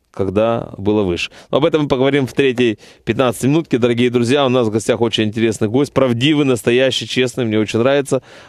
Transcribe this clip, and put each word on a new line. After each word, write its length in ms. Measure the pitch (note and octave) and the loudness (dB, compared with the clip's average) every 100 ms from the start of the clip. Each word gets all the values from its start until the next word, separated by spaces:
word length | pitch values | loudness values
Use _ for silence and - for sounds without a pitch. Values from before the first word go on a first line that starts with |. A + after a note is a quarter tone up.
| _ | _
когда 600 | - F#2+ F#2+ A2+ A#2 G1+ - | -8 -4 0 0 -2 -6 -6
было 240 | G2+ G#2+ | -2 0
выше. 280 | F#2+ F2 - - - | 0 -2 -6 -12 -4
Но 80 | - | 0
об 60 | D#3+ | 2
этом 160 | D#3 | 0
мы 60 | C#3+ | 0
поговорим 380 | C3+ C3+ C#3+ B2+ | 0 2 0 0
в 60 | |
третьей 460 | - C#3 A#2+ A#2+ G#2 - - | 0 0 2 0 -2 -8 -10
пятнадцатой 460 | - A2 B2+ - B2+ | -6 -2 -2 0 0
минутке. 260 | D#3 D#3 A#2+ | 0 0 0
Дорогие 320 | A#2+ A#2+ B2 | 2 2 2
друзья, 380 | B2 A#2 C#3+ C3+ | 2 2 2 2
у 20 | |
нас 180 | B2+ A2+ | 2 0
в 40 | |
гостях 300 | G#2+ - A2 | 0 -2 0
очень 220 | A#2 - | 0 0
интересный 440 | G#2+ A2 A2+ G#2 A2 | -2 0 0 0 -2
гость, 240 | B2 C#3+ | 0 -2
правдивый, 540 | - C3 A#2 C#3+ D3 C#3 | 0 0 2 0 2 0
настоящий, 600 | B2 - B2 C3 - A2+ | 0 0 2 2 -2 -4
честный, 380 | - B2+ - | -2 -2 -2
мне 140 | A#2 G#2+ | -2 0
очень 200 | G#2+ A2+ | 0 0
нравится, 420 | B2 C#3+ C3 C3 - - | 0 0 0 -4 -6 -20